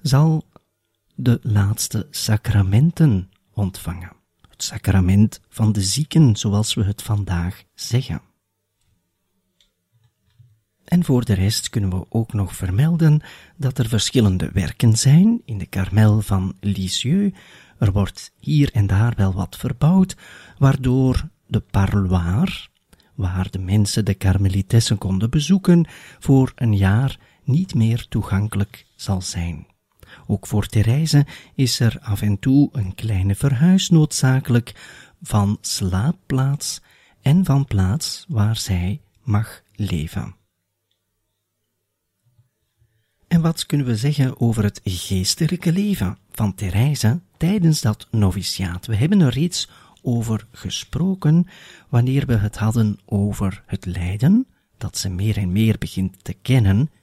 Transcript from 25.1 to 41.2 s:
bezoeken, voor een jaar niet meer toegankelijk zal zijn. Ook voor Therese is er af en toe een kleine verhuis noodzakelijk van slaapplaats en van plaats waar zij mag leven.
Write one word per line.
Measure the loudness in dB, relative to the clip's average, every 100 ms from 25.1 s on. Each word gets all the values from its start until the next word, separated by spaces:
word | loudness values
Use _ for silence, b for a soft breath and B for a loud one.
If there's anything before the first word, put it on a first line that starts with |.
| -2 0
bezoeken, | -2 2 0 4 4 2 B B B
voor | 2 2 2
een | 0 0 2
jaar | 4 2 0 -4 b b
niet | -2 -2 0
meer | 0 0 0 -4
toegankelijk | -6 -2 -2 -2 -4 -6 -8 _ _
zal | -6 -6
zijn. | -4 -6 -6 -8 -14 _ _ _ B B B
Ook | -6 -2
voor | -4 -2
Therese | 0 0 0 2 2 2 B B
is | -4 -2 2
er | 0 -2
af | -6 -4
en | -2 -2
toe | 2 2 2
een | 0 -6
kleine | -6 -6 -2 -2
verhuis | 0 -2 2 4 4 4
noodzakelijk | 2 2 0 0 0 0 -2 -2 -16 B B B B
van | -4 0 0 -2
slaapplaats | -6 -6 -4 -2 -2 -4 _ -2 -2 -2 -6 -12 b b b b
en | 0 2
van | 2 0
plaats | 0 0 0 -2 -6 -12 -8
waar | -2 0 -2
zij | -2 -2 -2 -6 _ _
mag | -4 -2 -2 -12 _
leven. | _ -6 -4 -6 -8 -12 -14 _ _ _ _ _ _ _ _